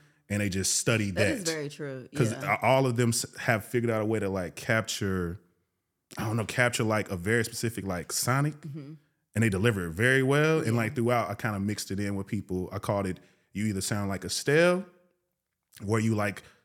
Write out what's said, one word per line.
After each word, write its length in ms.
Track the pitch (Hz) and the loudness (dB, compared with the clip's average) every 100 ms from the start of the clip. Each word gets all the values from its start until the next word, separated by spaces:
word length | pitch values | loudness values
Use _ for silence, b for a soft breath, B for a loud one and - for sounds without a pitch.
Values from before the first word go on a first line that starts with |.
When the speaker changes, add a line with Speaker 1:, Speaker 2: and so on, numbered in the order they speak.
| B B _ | B B _
Speaker 1:
and 120 | 104 | 0
they 80 | 101 | 0
just 280 | 92 92 - | 0 0 0
studied 400 | - 113 101 90 | 2 2 2 2
Speaker 2:
That 80 | |
Speaker 1:
that. 100 | 101 240 | 2 2
Speaker 2:
is 40 | |
very 240 | 165 160 147 | -2 -4 -6
true. 400 | 147 147 131 120 | -8 -10 -10 -10
Speaker 1:
'Cause 180 | - 113 | 0 0
Speaker 2:
Yeah. 220 | 123 98 | 0 -2
Speaker 1:
a-, 40 | 107 | 2
all 220 | 110 131 135 | 6 6 4
of 100 | 117 | 4
them 140 | 117 | 2
s-, 160 | 117 - - | 2 -4 -4
have 240 | - 113 | 0 0
figured 260 | - 123 117 | 0 0 0
out 100 | 110 | 0
a 40 | 107 | 0
way 140 | 110 | 0
to, 80 | 98 | 0
like, 260 | 95 87 | -2 -4
capture, 840 | - - 113 110 - 101 95 85 90 - _ _ _ _ _ _ - | -6 0 0 0 -4 -2 0 -2 -6 -14 _ _ _ _ _ _ -8
I 80 | |
don't 120 | 113 117 | -4 -2
know, 80 | 101 | -2
capture, 380 | - 123 117 | 2 2 2
like, 260 | 110 107 101 | 0 0 0
a 60 | 92 | -4
very 280 | 92 117 | 0 0
specific, 400 | 110 - 117 104 | 0 -4 -4 -4
like, 260 | 95 90 78 | -4 -6 -4
sonic, 460 | - - 131 147 147 | -4 0 0 0 -4
Speaker 2:
Mm-hmm. 300 | 156 151 139 156 _ _ _ | -12 -12 -14 -18 _ _ _
Speaker 1:
and 100 | 107 | 0
they 40 | 113 | 2
deliver 360 | 95 117 101 85 | 4 2 2 -2
it 40 | |
very 320 | 82 123 135 | 0 4 4
well. 360 | 131 143 156 160 | 4 4 4 2
And, 100 | 113 | 2
Speaker 2:
Yeah. 40 | |
Speaker 1:
like, 220 | 117 110 | 0 0
throughout, 360 | - 117 120 92 | 0 2 2 0
I 40 | |
kinda 260 | 107 117 101 | -4 -4 -2
mixed 300 | 101 104 - | -2 -4 -6
it 100 | 98 | -4
in 140 | 101 | -4
with 120 | 98 101 | -4 -4
people. 420 | 104 - 92 90 | -6 -4 -6 -6
I 60 | 98 | -6
called 280 | - 101 95 | -2 -2 -2
it, 120 | 90 b b b | -6 b b b
"You 140 | 95 107 | -4 -2
either 160 | 98 | -2
sound 260 | - 104 98 | -2 -2 -2
like 160 | 95 | -4
Estelle, 640 | 90 - - 151 175 180 196 _ _ _ _ _ _ _ _ - | -6 -4 2 4 4 2 -2 _ _ _ _ _ _ _ _ -12
where 180 | 101 113 | -2 0
you, 140 | 110 | 2
like, 280 | 104 104 95 b b | 2 0 -4 b b